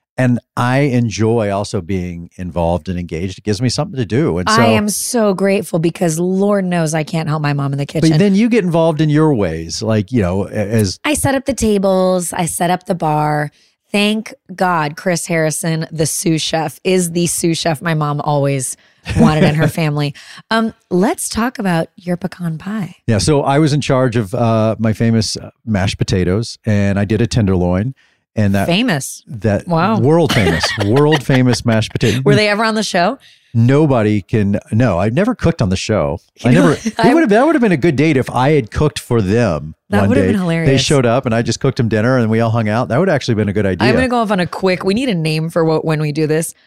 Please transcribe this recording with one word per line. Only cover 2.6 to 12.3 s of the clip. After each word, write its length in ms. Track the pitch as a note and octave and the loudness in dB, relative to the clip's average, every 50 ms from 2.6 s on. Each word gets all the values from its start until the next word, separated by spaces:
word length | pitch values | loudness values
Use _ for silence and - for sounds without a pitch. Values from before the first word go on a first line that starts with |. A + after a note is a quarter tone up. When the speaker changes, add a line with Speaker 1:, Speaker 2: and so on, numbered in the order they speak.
| E2+ E2 F2 F2 - F#2+ | 0 0 0 -2 -2 -6
Speaker 1:
and 80 | F2 F2 | -6 -6
engaged. 400 | F2 D#2+ - D#2+ F#2 F#2+ F#2 - | -6 -6 -6 -6 -6 -6 -8 -6
It 60 | - | -4
gives 180 | G#2 G#2 F2+ | -4 -2 0
me 80 | B2+ A#2+ | -2 -2
something 260 | - - D3+ - - | -2 -2 -6 -6 -6
to 80 | C3 A2+ | -6 -4
do. 320 | E2 G#2 C3+ E3 A#2+ D#2+ | -2 -2 0 0 0 -2
And 100 | F2 F#2 A3 | -2 0 0
so 100 | G#3+ A3+ | 2 2
Speaker 2:
I 60 | A#3 | 4
am 240 | A#3 A3+ G#3+ G#3 G#3 | 4 2 2 0 -2
so 420 | F#3+ - - - - A#3+ G#3+ G#3 | -4 -6 -6 -4 -2 0 0 0
grateful, 460 | F#3+ F3 G3 G3 G3 G3+ F3 - - E3 | 0 0 0 0 0 -2 -2 -4 -4 -2
because 400 | D#3+ E3+ - - F#3 E3+ D#3 E3+ | -2 -2 -2 -2 -2 -2 0 -2
Lord 480 | F3 F#3 F#3+ F#3+ G3 G#3 G#3 G3+ F#3 | -2 -2 0 0 0 0 0 0 0
knows 260 | F3+ F3+ F3 D#3+ D3 | -2 0 0 0 0
I 100 | D#3+ D#3+ | -2 -4
can't 280 | D3+ - F3 D#3+ - D3+ | -4 -4 -4 -4 -4 -2
help 100 | D3+ D#3 | -4 -2
my 140 | D3+ D3 C#3+ | -2 -2 -2
mom 180 | C#3+ C#3 C#3 | -2 -2 -4
in 60 | C#3 C#3 | -4 -4
the 80 | C#3+ | -6
kitchen. 240 | - - D#3+ D#3+ D#3+ | -4 -2 0 2 2
Speaker 1:
But 80 | D#3 D#3 | 2 4
then 160 | G3+ G#3 F#3+ | 2 4 4
you 160 | G3+ A#3 A#3+ | 2 2 2
get 120 | A#3+ A3+ | 2 2
involved 380 | F#3 F3+ D#3+ E3+ D#3+ E3 D#3 D3 | 2 2 2 2 2 2 2 2
in 80 | D#3+ D3+ | 0 2
your 240 | D3 D3+ D#3 D#3 | 4 4 4 4
ways, 480 | C#3+ G#2+ G2 E2 D#2+ E2 E2 E2+ - - | 2 2 0 -2 -2 -6 -8 -8 -8 -6
like, 300 | G#2+ A2 A2 G#2+ G2 - | -2 0 0 0 0 0
you 80 | B2+ A#2+ | 0 0
know, 260 | F#2+ F2 F#2 G2 F#2+ | 2 2 0 -2 -4
a-, 60 | - | -4
as 460 | - G#2+ G2+ G2+ A#2 A2 G#2+ F#2 - - - | -4 -4 -4 0 0 0 0 0 -2 -4 -4
Speaker 2:
I 100 | D4+ D4+ | -2 -2
set 200 | - - C#4 C4+ | 0 0 0 -2
up 120 | C#4 - | 0 -2
the 80 | C#4 B3 | -4 -4
tables, 800 | - A#3 A3 G#3 G3 F#3+ G3 F#3+ F#3 F#3 F#3 F#3 F3+ E3+ - | -2 0 0 0 2 2 2 2 2 2 2 0 0 -2 -4